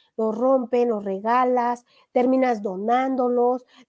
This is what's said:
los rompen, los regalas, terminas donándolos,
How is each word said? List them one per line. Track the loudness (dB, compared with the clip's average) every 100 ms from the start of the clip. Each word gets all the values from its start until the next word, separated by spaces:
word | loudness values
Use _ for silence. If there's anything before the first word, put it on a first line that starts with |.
| _ -4
los | -4 0
rompen, | 2 2 2 0 0
los | -2
regalas, | -4 -6 0 0 2 0 -2 -4 _ _ _
terminas | 0 2 2 2 -2
donándolos, | -4 -6 -2 0 0 -2 0 2 0 0 _ -20